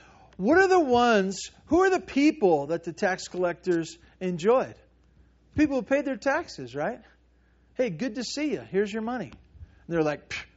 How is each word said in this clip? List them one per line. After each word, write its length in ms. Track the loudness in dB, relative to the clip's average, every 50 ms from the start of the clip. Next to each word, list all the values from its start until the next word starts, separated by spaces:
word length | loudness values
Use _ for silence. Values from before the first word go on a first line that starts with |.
| -20 -20 -20 -20 -20 -20 _
What 220 | -4 0 2 4 4
are 100 | 6 6
the 120 | 4 4
ones, 680 | 4 4 4 4 4 6 4 4 2 0 -4 -8 -12 -14 -16 _ _
who 160 | 0 2 4 4
are 80 | 4
the 100 | 2 0
people 680 | -2 -2 0 2 4 2 2 4 2 4 4 2 0 -2
that 160 | -4 -4 -6
the 80 | -8 -8
tax 360 | -2 -2 -2 -2 -4 -8 -10
collectors 680 | -6 -4 -2 -2 -2 -4 -2 -2 -2 0 -2 -4 -10 -18 _ -20 _ -8
enjoyed? 540 | -6 -6 -4 -2 0 2 2 2 2 -2 -10 _ _ _ _ _ _ _ _ _ _ _ _ _ _ _ -2
People 200 | 0 0 2 0
who 60 | -2 -2
paid 220 | 0 0 0 0
their 120 | -2 -6
taxes, 600 | -4 -2 -2 -2 -2 -2 -6 -12 -14 -14 -10 -6
right? 240 | -6 -4 -4 -6 -8 -14 -20 _ _ _ _ _ _ _ _ _ _ _ _ _
"Hey, 160 | -4 -2 -2
good 260 | -2 -4 -6 -6 -6
to 60 | -6 -8
see 300 | -8 -6 -6 -4 -4 -4
you. 80 | -6
Here's 320 | -6 -4 -2 -2 -2 -2 -4
your 100 | -6 -6
money." 300 | -6 -6 -8 -8 -10 -14 -20 -20 _ _ -20 -20 -20 _ _ _
And 20 | -4
they're 160 | -2 0 0
like, 240 | 0 -2 -4 -8 -12
"Pfft, 160 | -14 -14 -14 -14 _